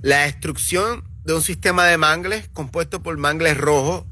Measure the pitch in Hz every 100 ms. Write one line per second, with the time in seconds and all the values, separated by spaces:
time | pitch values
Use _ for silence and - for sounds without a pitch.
0 | 139 143 147 - 160 143 180 175 214 240
1 | - - 156 160 147 175 - 180 175 165
2 | 156 165 180 214 - - 139 170 160 190
3 | 170 156 143 156 165 147 151 147 139 185
4 | -